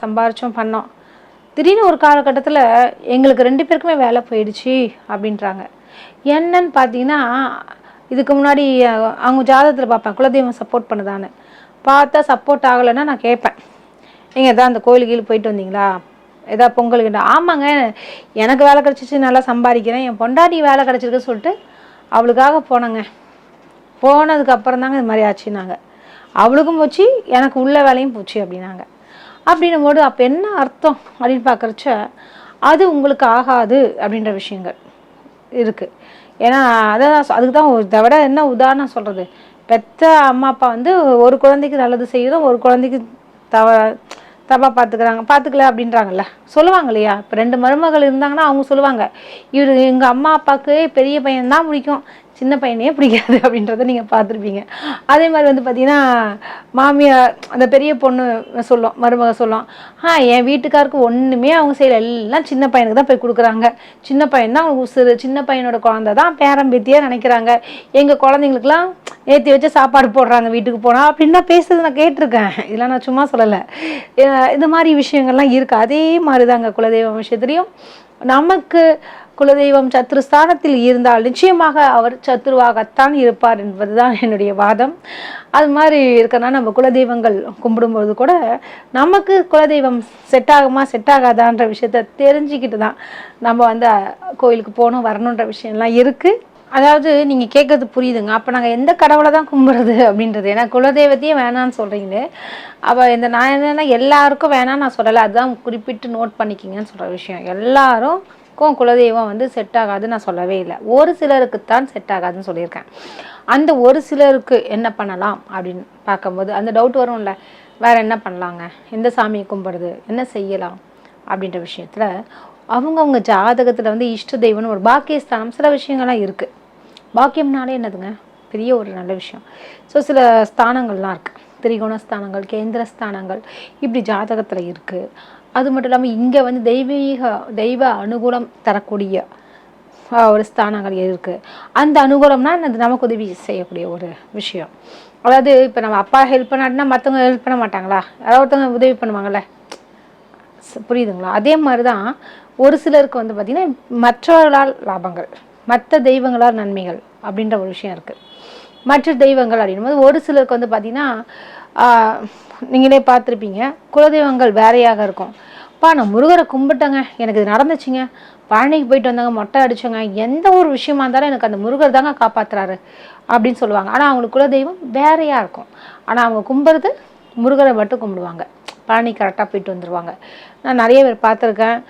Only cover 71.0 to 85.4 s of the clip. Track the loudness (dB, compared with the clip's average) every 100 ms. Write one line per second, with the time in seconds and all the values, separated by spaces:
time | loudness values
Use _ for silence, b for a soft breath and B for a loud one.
71 | 2 4 4 4 4 2 4 0 0 0
72 | 0 0 0 0 -2 -6 -8 -6 -4 -4
73 | -2 -2 0 2 2 0 -6 B -12 -12
74 | B 2 2 4 2 2 0 2 2 2
75 | 0 0 2 2 2 2 0 0 2 0
76 | 0 0 2 2 4 2 -2 -2 0 0
77 | -2 -4 -6 -6 -2 -4 -6 B B B
78 | B _ 0 0 2 0 0 4 4 2
79 | B B B 0 2 4 4 2 2 0
80 | 0 -2 2 4 4 2 0 2 2 2
81 | 2 2 0 2 2 4 2 4 4 4
82 | 0 -2 -4 -2 0 2 2 0 -2 0
83 | 2 2 0 2 0 0 -4 -8 -2 0
84 | 0 0 -2 -2 -2 0 0 0 -2 -6
85 | B B B B